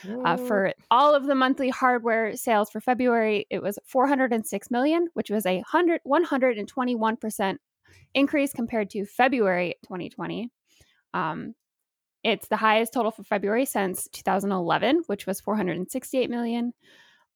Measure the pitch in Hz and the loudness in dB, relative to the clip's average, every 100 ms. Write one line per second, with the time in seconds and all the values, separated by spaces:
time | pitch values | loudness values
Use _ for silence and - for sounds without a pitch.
0 | 185 233 254 226 247 208 190 - _ 240 | -12 -4 0 0 0 2 2 -2 _ 6
1 | 294 294 269 269 262 269 262 254 262 247 | 6 4 2 2 2 2 -2 2 2 2
2 | 233 226 220 196 - 220 214 214 - 240 | 0 0 0 -4 2 2 2 -4 -2 0
3 | 247 233 220 208 - 185 180 202 - 262 | 2 2 2 0 -2 -4 -4 -8 -4 0
4 | 269 285 254 233 220 196 - 247 277 330 | 2 2 2 0 -2 -8 -4 0 2 2
5 | 339 - - 208 185 185 - 311 349 330 | 0 -4 -2 -2 0 -2 0 2 2 0
6 | - 285 339 277 254 214 202 - 247 240 | 0 0 2 2 2 0 -6 -4 -2 0
7 | 220 226 220 - 196 175 - _ _ - | 0 -2 -6 -4 -4 -4 -10 _ _ -20
8 | _ - 277 302 277 - 233 226 202 214 | _ 0 2 2 -2 -2 -4 -2 -2 -4
9 | 196 - 269 262 196 180 175 - - 185 | -8 0 2 4 2 2 -2 -6 -10 -10
10 | 165 - 165 170 240 - _ _ _ _ | -10 -10 -8 -8 -10 -14 _ _ _ _
11 | _ 180 156 160 160 233 _ _ _ _ | _ -6 -4 -6 -10 -14 _ _ _ _
12 | _ _ 233 202 - 214 220 214 226 262 | _ _ -2 -2 -2 0 2 2 2 0
13 | 220 226 196 196 196 226 269 214 190 185 | -2 -4 -4 -2 0 0 0 0 -2 -4
14 | - - - 190 196 190 170 156 208 320 | -10 -6 0 0 0 -2 0 0 2 0
15 | 330 202 - 196 - 214 185 160 185 262 | 0 -6 -4 -6 -4 -2 -2 -4 -6 -8
16 | - 269 247 240 233 233 240 - _ - | -4 -2 -2 -2 -4 -2 -4 -8 _ -20
17 | - _ _ | -20 _ _